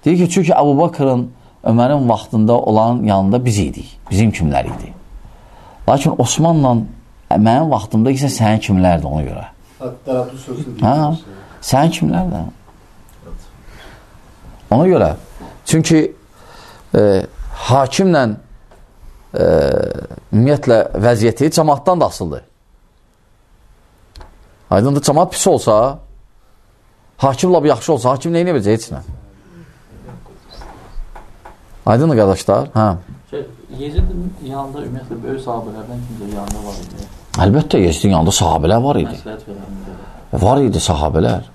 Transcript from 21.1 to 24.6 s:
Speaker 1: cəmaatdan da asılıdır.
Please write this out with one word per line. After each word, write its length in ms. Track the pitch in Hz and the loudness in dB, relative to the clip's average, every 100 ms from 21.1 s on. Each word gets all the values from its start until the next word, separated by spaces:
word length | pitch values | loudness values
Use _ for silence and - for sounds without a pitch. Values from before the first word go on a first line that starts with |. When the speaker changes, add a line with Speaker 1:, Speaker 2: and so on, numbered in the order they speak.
| 120 113 110 143 - | 4 2 2 0 2
Speaker 1:
cəmaatdan 420 | 156 143 - 180 | 2 2 2 2
da 60 | 120 | 0
asılıdır. 380 | - 90 65 - _ _ _ _ _ _ _ _ _ _ _ _ _ _ _ _ - - - - _ | -2 -8 -10 -14 _ _ _ _ _ _ _ _ _ _ _ _ _ _ _ _ -20 -20 -20 -20 _